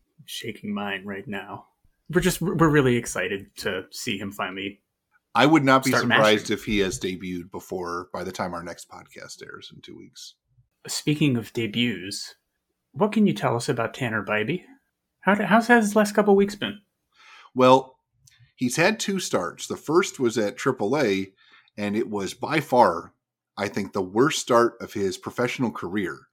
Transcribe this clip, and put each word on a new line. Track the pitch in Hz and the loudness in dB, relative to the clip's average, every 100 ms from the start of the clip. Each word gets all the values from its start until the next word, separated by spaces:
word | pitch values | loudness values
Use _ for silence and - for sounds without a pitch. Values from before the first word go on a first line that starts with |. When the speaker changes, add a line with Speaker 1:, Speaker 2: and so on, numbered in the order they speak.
| _ _ | _ _
Speaker 1:
shaking | 135 - 117 104 104 | -16 -12 -12 -12 -8
mine | 101 101 98 | -6 -4 -6
right | 98 98 98 | -8 -12 -10
now. | 98 202 196 - _ _ _ _ | -10 -10 -16 -18 _ _ _ _
We're | 170 | 0
just, | 175 - | 0 -2
we're | 165 - 160 | -4 2 4
really | 147 131 120 | 4 4 0
excited | 120 - 110 101 98 - | -2 -6 -4 -6 -8 -10
to | 110 92 92 | -6 -6 -8
see | - - 98 | -12 -8 -6
him | 101 | -8
finally | 101 95 95 - - _ _ _ _ _ | -8 -8 -8 -10 -12 _ _ _ _ _
Speaker 2:
I | 113 | 4
would | 139 156 | 6 6
not | 135 131 | 6 4
be | 135 | 2
Speaker 1:
start | 123 | 0
Speaker 2:
surprised | 123 113 107 107 | 2 4 6 4
Speaker 1:
mashing. | 98 | 0
Speaker 2:
if | 107 | -4
he | - 104 | -2 0
has | 95 - | 0 -2
debuted | 92 92 92 90 87 | -6 -6 -8 -10 -10
before, | 90 - 92 87 87 90 | -14 -10 -8 -6 -8 -8
by | 98 | -10
the | 90 | -10
time | - 95 | -6 -8
our | 87 | -8
next | 85 85 - | -10 -14 -18
podcast | 90 - - - - | -20 -20 -20 -18 -18
airs | - - - | -18 -18 -20
in | - | -20
two | - - | -20 -20
weeks. | - - - - _ _ _ _ - | -20 -20 -20 -20 _ _ _ _ -10
Speaker 1:
Speaking | - - 147 151 120 | -6 -2 2 2 2
of | 104 | -2
debuts, | - 113 110 120 92 92 101 - - _ _ _ _ _ | -6 -4 -2 -2 -2 -8 -10 -12 -18 _ _ _ _ _
what | - 208 | -4 -2
can | 214 202 | 2 2
you | |
tell | - 165 | 2 -2
us | 120 120 | -2 -2
about | 120 113 | -4 -4
Tanner | - 123 110 | -4 -4 -4
Bibee? | 98 107 107 180 - _ _ _ _ _ | -2 -2 -2 -4 -8 _ _ _ _ _
How | - | 2
d-, | 202 | 2
how's | 202 220 226 | 4 2 6
his | 240 208 | 4 4
last | 220 208 | 2 2
couple | - 208 | 2 4
weeks | 196 202 | 4 4
been? | - 101 - _ _ _ _ - - - | -2 -8 -8 _ _ _ _ -20 -20 -10
Speaker 2:
Well, | 127 127 131 - _ _ _ _ _ _ _ | 4 8 8 6 _ _ _ _ _ _ _
he's | 123 151 | -4 2
had | 180 220 | 2 2
two | - 190 | -2 -4
starts. | - 101 87 - - | -2 -2 -4 -8 -10
The | 98 | -10
first | - 165 196 - | 0 2 2 -2
was | 120 113 | -2 0
at | 101 101 | -2 -2
triple | 139 127 104 147 | -4 -2 -2 0
A, | 120 98 95 _ _ _ _ - | 0 0 -4 _ _ _ _ -8
and | 104 | -4
it | 104 - | -4 -4
was | 104 95 | -4 -6
by | - 123 156 | -8 -4 -2
far, | 143 123 104 82 - _ _ _ _ - | 2 6 6 4 -8 _ _ _ _ -6
I | 101 | -4
think, | - 95 | -4 -4
the | 104 | -4
worst | 92 104 147 - | -2 2 2 0
start | - 117 117 - | 2 4 4 0
of | 95 | -10
his | 107 98 90 | -4 -4 -4
professional | - - 120 - 117 | -8 -4 -4 -2 -4
career. | - 92 104 87 - _ | -4 -6 -6 -6 -8 _